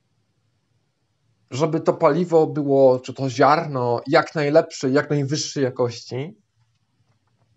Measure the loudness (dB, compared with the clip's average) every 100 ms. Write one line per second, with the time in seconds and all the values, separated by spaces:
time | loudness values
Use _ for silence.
0 | _ _ _ _ _ _ _ _ _ _
1 | _ _ _ _ -12 -4 -2 0 -2 2
2 | 2 2 2 2 2 -2 0 4 4 4
3 | -4 -8 -6 2 4 4 0 -4 -2 -4
4 | 0 0 0 -4 2 2 2 -6 -2 -2
5 | 0 -4 -2 -6 -6 -4 -4 -2 -6 -6
6 | -12 -12 -12 -16 _ _ _ _ _ _
7 | _ _ _ _ _